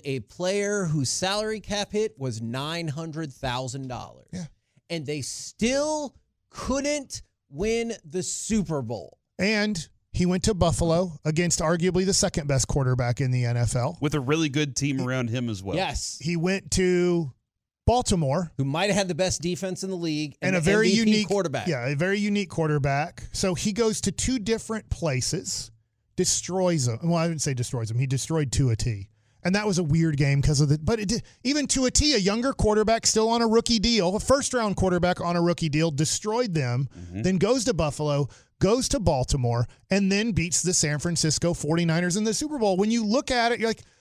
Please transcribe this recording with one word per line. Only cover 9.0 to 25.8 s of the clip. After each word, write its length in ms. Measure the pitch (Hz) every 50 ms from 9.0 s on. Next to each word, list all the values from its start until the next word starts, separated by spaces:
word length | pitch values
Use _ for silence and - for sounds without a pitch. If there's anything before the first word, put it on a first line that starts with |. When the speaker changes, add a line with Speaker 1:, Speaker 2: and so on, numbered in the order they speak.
| 78 - - _ _ _ _ -
Speaker 2:
And 500 | 185 202 220 214 208 214 214 170 143 - _ _ _ _ -
he 120 | - 180
went 160 | 175 180 185 -
to 100 | 220 220
Buffalo 640 | 170 180 170 151 - 170 170 160 170 190 180 156 - -
against 360 | 151 156 156 175 175 156 -
arguably 480 | 175 156 175 175 165 185 170 180 190 185
the 60 | 190
second 320 | - - 180 - 175 147 139
best 200 | 139 131 - -
quarterback 540 | - 147 135 127 127 123 123 120 120 -
in 80 | 139 127
the 160 | 127 127 123
N 100 | 120 120
F 200 | 120 120 110 -
L. 240 | 127 120 143 175 -
Speaker 3:
With 140 | 135 147 -
a 40 | 151
really 300 | 127 123 151 165 165 151
good 260 | 123 147 151 143 123
team 240 | - 139 143 139 131
around 300 | 131 123 131 131 127 117
him 180 | 110 127 123 117
as 140 | 107 92
well. 140 | 95 98 117
Speaker 1:
Yes. 420 | 165 190 165 131 - - - - -
Speaker 2:
He 160 | - 156 175
went 360 | 170 160 185 190 190 - -
to 600 | - 180 185 180 180 175 175 180 175 170 165 131 - _ _ _ _ _ _ _ _ _ _
Baltimore. 680 | - 226 247 240 - 208 175 156 131 139 175 180 156 - -
Speaker 1:
Who 80 | 139
might 220 | 139 139 160 190 208
have 80 | 196
had 120 | 202 196 180
the 60 | 170
best 300 | 143 185 185 - - -
defense 400 | 170 180 - 190 190 185 - -
in 80 | 190
the 40 | 185
league 400 | 175 170 165 151 151 156 147 131 -
and 140 | - 185 185
Speaker 2:
And 20 | 180
a 20 |
Speaker 1:
the 120 | 151 180
Speaker 2:
very 160 | 202 214 220 -
Speaker 1:
M 80 | 202
V 80 | 226 226
P 80 | 214
Speaker 2:
unique 160 | 214 214 214 170
Speaker 1:
quarterback. 400 | 196 202 185 160 131 127 98 180
Speaker 2:
Yeah, 180 | 151 123 120
a 100 | 135 147
very 220 | 139 175 185 196 214
unique 320 | 208 208 202 202 202 -
quarterback. 800 | - 170 160 156 151 147 135 143 139 139 151 175 - - - -
So 220 | - - - 190 180
he 200 | - - 214 202
goes 280 | 202 233 220 214 -
to 100 | - 196
two 280 | 160 - - - 262 254
different 500 | 196 202 226 220 - - 220 214 - -
places, 800 | - - 170 156 131 131 123 - - - - - - - - - - _